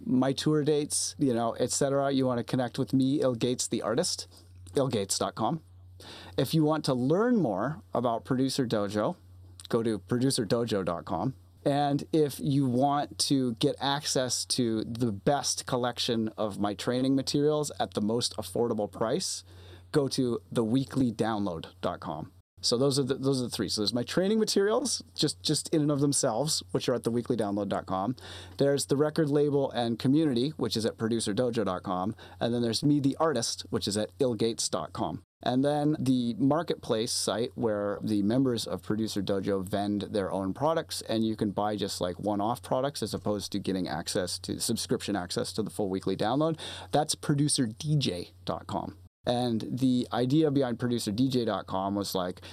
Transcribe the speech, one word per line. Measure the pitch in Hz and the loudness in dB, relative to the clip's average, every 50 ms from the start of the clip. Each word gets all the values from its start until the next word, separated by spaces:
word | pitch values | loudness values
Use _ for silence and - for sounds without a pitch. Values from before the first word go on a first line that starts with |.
| - | -2
my | - 127 127 131 135 | 2 2 4 4 2
tour | 131 - - 151 156 151 | 2 2 2 2 2 4
dates, | 139 151 151 147 151 - - - - - - - | 4 2 2 2 0 -2 -2 -4 -4 -4 -2 0
you | 147 131 117 | 2 2 2
know, | 113 117 117 - - | 2 0 0 0 0
et | 131 117 | 0 0
cetera, | - - 143 135 139 139 139 139 | 2 0 2 2 2 2 2 2
you | 139 131 131 | 2 2 2
wanna | 127 123 117 110 | 2 0 -2 -2
connect | - - 127 123 120 - 139 | -2 -2 -2 -2 -2 -2 -4
with | 127 - | -2 2
me, | 135 135 131 131 143 - | 2 4 4 4 2 2
Il | 131 131 120 | 2 2 2
Gates, | 113 127 123 127 120 - | 2 0 0 0 -2 -2
the | - 127 107 | -2 -2 -2
artist, | - 98 117 151 180 - - - - - - - - - - - - - - | -2 0 0 0 0 -2 -4 -6 -8 -12 -18 -20 -20 -20 -20 -20 -20 -4 0
il | 143 135 | 0 0
gates | 135 117 101 98 - - - | 2 0 0 0 -2 -2 -2
dot | 101 98 - | -2 -4 -2
com. | - 113 120 165 160 - - - - - - - - - - - - - - - - | -2 0 0 0 -2 -6 -14 -20 -20 -20 -20 -20 -20 -18 -18 -18 -16 -18 -6 -2 -2
If | 135 - 160 | 0 2 2
you | 160 | 4
want | 151 151 156 151 - | 4 4 2 0 0
to | 147 131 | 0 0
learn | 120 127 139 165 196 233 254 247 208 | 2 2 4 4 4 4 4 4 4
more | 156 113 95 92 113 147 156 - - - | 4 2 2 0 -2 -2 -4 -6 -8 -4
about | - 120 120 120 117 110 - | -2 0 2 2 0 0 0
Producer | - 131 123 135 131 - 143 127 | 0 0 2 2 0 0 0 0
Dojo, | - 113 104 101 98 104 104 110 160 180 - - - - - - - - - - - | 0 0 0 0 0 0 0 0 0 -2 -6 -12 -20 -20 -20 -20 -20 -20 -20 -4 -2
go | - 117 | 0 2
to | 113 117 107 92 | 2 0 0 -2
producer | - - 123 120 131 135 - 135 107 | -2 -2 0 2 2 2 2 0 0
dojo | 92 123 117 120 113 107 98 92 | 0 0 0 2 0 0 0 0
dot | 90 85 82 - | 0 -2 -4 -4
com. | - 95 82 104 131 - - - - - - - | -4 -2 0 0 -2 -4 -6 -14 -20 -20 -4 -2
And | 143 139 143 147 143 143 - - - | 0 0 2 2 0 0 -2 -2 0
if | - 156 147 139 - - | 2 2 2 2 0 -2
you | - 151 135 143 139 127 | 0 2 2 2 2 2
want | 120 123 139 143 - 143 131 92 - - | 2 2 2 2 2 0 -2 -4 -4 -4
to | - - 143 135 127 123 113 | 0 2 2 2 2 0 0
get | - 147 139 127 - | 2 0 0 0 0
access | 127 139 143 147 - - - 135 127 123 - - - | -2 -2 -2 -2 -2 0 0 0 0 0 -2 -4 -4
to | - - 131 120 113 110 110 - | -2 0 0 2 2 0 0 -2
the | - 117 117 127 113 | -4 -2 -2 0 -2
best | 98 98 - 147 143 135 123 - - - - | -2 0 0 2 2 2 0 -2 -4 -4 -2
collection | - 135 123 123 123 - - - 127 113 113 110 110 - - | -2 -2 0 0 -2 -2 -2 -2 0 0 0 -2 -2 -2 -2
of | 107 104 98 98 | -4 -4 -2 -2
my | 101 104 98 | -2 -2 -2
training | - - 127 120 127 131 131 135 | -2 -2 -2 0 0 2 2 2
materials | 135 131 - - 147 143 151 151 151 147 - - - | 0 0 0 0 2 2 2 2 0 -2 -4 -4 -4
at | 113 95 - | -4 -2 -2
the | 107 | -2
most | 104 104 113 123 113 - - | 0 0 0 0 -2 -2 -4
affordable | - - - - 120 120 117 110 107 104 - | -8 -8 -4 -2 0 0 0 0 -2 -2 -4
price, | - - 113 110 143 185 - - - - - - - - - - - - - - | -2 -4 -2 -2 0 -2 -2 -4 -6 -8 -10 -16 -20 -20 -20 -20 -20 -20 -10 0
go | - 151 139 131 | 2 2 2 2
to | - 135 127 120 113 - - - | 0 0 0 0 0 -2 -4 -2
the | - 123 | 0 0
weekly | 113 107 123 135 131 - - 131 131 120 | 2 2 2 2 0 0 0 2 2 2
download | - - 110 113 113 101 101 92 82 82 - - - - | 2 0 0 0 0 0 -2 -2 -4 -6 -10 -12 -10 -6
dot | - 95 85 80 | -4 -4 -4 -4
com. | - 90 73 80 - - - - _ _ _ - - | -6 -8 -6 -6 -8 -12 -14 -20 _ _ _ -6 -2
So | - 120 | 0 2
those | 117 139 143 127 143 | 2 2 2 2 2
are | 131 | 0
the, | 123 135 | 0 -2
those | - 135 135 139 127 | 0 0 0 0 0
are | 123 | -2
the | - | -2
three. | - - 95 - | -2 -2 -2 -2
So | - 107 | 0 0
there's | 104 95 117 | 0 0 0
my | 120 | -2
training | 120 - - 170 185 196 220 220 | -2 0 2 2 4 4 4 2
materials, | 214 214 - 196 196 214 226 254 277 226 - - - - - | 2 2 2 2 4 4 2 2 0 -2 -2 -4 -8 -10 -2
just, | - 160 143 - - | -2 0 0 -2 -2
just | - - 151 - - - | -2 0 0 0 0 0
in | 175 156 | 0 2
and | 143 151 | 2 2
of | 147 135 | 2 4
themselves, | 147 143 135 - 147 123 107 117 147 156 - - - - | 2 2 2 2 2 2 2 0 0 0 -2 -2 -2 -2
which | - 131 - 135 | -4 -2 0 0
are | 120 | 0
at | 113 - | 0 0
the | 117 | 0
weekly | 117 120 117 - 123 | 0 0 0 0 0
download | 110 107 101 101 104 101 98 | 0 0 0 -2 -2 -2 -2
dot | 104 90 - | -2 -4 -2
com. | - 92 92 98 123 131 - - - - - - - - - | -2 -2 -2 0 -2 -4 -6 -10 -14 -16 -16 -16 -10 0 2
There's | 139 139 143 131 - | 4 4 4 2 2
the | - 143 | 0 2
record | 135 151 151 151 170 156 139 | 2 2 2 4 2 2 4
label | 143 147 147 147 139 139 135 120 | 4 4 4 4 4 2 2 0
and | - 120 120 117 113 - | 0 0 0 0 0 2
community, | - 131 143 160 165 143 120 117 131 156 - | 4 4 6 6 4 4 2 2 0 0 -2
which | - 127 107 - | -2 -4 -2 0
is | 113 107 | 0 0
at | 107 - - | 0 0 0
producer | 113 110 117 113 - 107 | 0 0 0 0 0 0
dojo | 98 123 127 120 113 113 101 | 0 0 0 0 0 0 0
dot | 95 90 90 | 0 -2 -2
com. | - 98 92 90 92 107 113 - - - - - | -2 -2 -2 0 0 -2 -4 -8 -14 -20 -6 -4
And | 123 117 | -2 0
then | 120 120 | 0 0
there's | 120 113 110 - | 0 0 0 2
me, | 143 147 147 147 | 2 4 4 4
the | 131 139 131 - | 2 2 2 2
artist, | 160 165 135 113 - - - - - - | 2 2 2 0 -2 -2 -4 -8 -6 -4
which | 117 107 - 107 | -4 -2 -2 -2
is | 95 | -2
at | 107 107 - - - | -2 -2 -2 0 0
ill | 135 123 117 | 0 0 2
gates | 101 113 113 110 - - - | 2 0 0 0 -2 -2 -2
dot | - 90 76 - | -2 -4 -4 -6
com. | - 123 101 78 - - - _ _ _ | -4 -4 -4 -4 -4 -8 -10 _ _ _
And | - - 120 131 139 | -2 0 2 2 2
then | 143 151 147 147 151 151 - | 2 2 2 2 0 0 2
the | 127 131 127 127 120 117 113 92 | 2 2 2 2 0 -2 0 2
marketplace | 139 135 147 170 165 - - - - - 113 110 120 127 | 2 2 2 2 0 -2 -4 -4 -2 -2 0 0 0 -2
site | - - - 110 95 110 123 - - | -2 -2 -2 0 0 0 -2 -4 -2
where | 123 120 110 104 104 104 101 101 - | -2 0 0 0 0 -2 -2 -4 -4
the | - 110 104 101 | -2 0 0 2
members | 98 104 120 131 139 127 117 107 - | 2 2 4 4 2 2 0 -2 -4
of | 85 92 92 | -6 -6 -6
Producer | - - 107 107 110 104 - 104 | -4 -4 -2 -2 -2 -2 -4 -4
Dojo | 95 104 98 98 98 104 98 98 | -2 0 -2 0 0 0 -2 -2
vend | 92 98 104 98 104 104 101 101 98 - | -2 -2 -2 -2 -2 -2 -2 -2 -2 -2
their | 104 104 95 82 | -2 -2 -2 -2
own | 87 98 95 95 - | -2 -2 -2 -4 -2
products, | - 139 160 165 165 - - - - | 0 0 2 2 0 -2 -4 -8 -8
and | - - 113 113 113 | -4 -2 0 0 0
you | 110 107 | 0 0
can | - 113 101 | 0 -2 0
buy | - 107 104 107 107 | 0 0 0 0 -2
just, | 98 101 92 - - | -2 -4 -4 -2 -2
like, | 92 90 87 - | -4 -4 -4 -4
one-off | 95 104 104 101 101 113 120 - | -2 -2 0 0 0 -2 -2 -4
products | - - 131 131 135 143 - - | -4 -2 -2 0 0 -2 -4 -4
as | 110 - 101 | -4 -4 -4
opposed | 87 - 104 104 101 - - | -4 -2 -2 -2 -2 -4 -4
to | - 98 | -6 -4
getting | 92 95 95 92 87 | -2 -2 -2 -2 -2
access | - 69 82 - - - 104 90 - - - | -4 -4 -6 -4 -2 -2 -2 -2 -2 -6 -8
to, | - 101 98 - | -6 -6 -4 -4
subscription | - - 113 - - - 127 - - 104 98 | -2 -2 -2 -2 -2 -2 -2 -2 0 -2 -2
access | 92 90 90 - - - - | -2 -2 -4 -4 -4 -4 -2
to | - 113 | -4 -4
the | 101 - | -4 -4
full | - - 104 92 | -2 -2 -2 -2
weekly | 95 92 - 92 95 | -2 -2 0 -2 0
download. | - 104 107 131 147 156 165 156 - - - - - - - | 0 0 2 2 2 2 0 0 -4 -8 -10 -12 -12 -6 0
That's | - 143 156 - - | 2 2 2 2 -2
producer | - - - 147 139 151 143 - - 127 | -2 0 0 2 2 2 2 2 0 0
D | 110 117 - 156 147 156 | -2 -4 -6 -2 0 0
J | 143 127 104 87 90 - - - - - | 2 2 0 -2 -4 -8 -10 -16 -8 -6
dot | - 85 - - | -6 -6 -6 -6
com. | - 101 - 85 - - - - - _ _ - | -6 -4 -4 -4 -6 -10 -14 -20 -20 _ _ -2
And | 123 120 120 123 120 113 104 - - | 0 0 0 0 0 -2 -2 -2 -4
the | 131 123 135 127 123 123 117 - | -2 2 2 2 2 2 0 -2
idea | - 120 127 127 143 160 156 147 | -2 0 2 4 4 4 4 4
behind | 135 143 131 123 117 - | 2 2 0 0 -2 -2
producer | 127 120 120 113 - 110 | -2 -2 -2 -2 -2 -2
D | 98 117 131 131 | 0 2 2 2
J | 127 123 113 | 2 0 0
dot | 110 98 90 - | 0 -2 -2 -4
com | - 92 95 95 98 101 | -2 -2 -2 0 0 -2
was, | 101 95 - - | -2 -2 -2 -2
like, | 92 90 92 92 - - - | 0 -2 -2 -4 -8 -14 -18